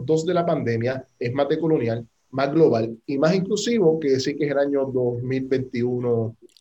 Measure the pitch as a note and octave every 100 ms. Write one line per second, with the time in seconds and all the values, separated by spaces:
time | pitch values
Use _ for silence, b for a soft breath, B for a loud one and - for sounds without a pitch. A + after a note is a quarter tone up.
0 | B2+ D#3+ E3 E3+ E3+ D#3 A#2 A#2 A#2 C3
1 | - - B2 C3 C#3 D#3 E3 D#3 A#2 A#2
2 | A#2 _ _ C3 C#3+ D3+ D#3 A#2 A2+ A2+
3 | - C#3 D#3 F#3+ F3+ G#3 A#3+ A#3+ E3 D#3+
4 | D3 C3 C#3+ C#3 D3 C#3 C#3+ C#3 C3+ B2+
5 | B2 A#2+ B2+ C3 C3 C3+ B2+ A#2+ A#2+ B2
6 | A#2+ A#2 A2 - - _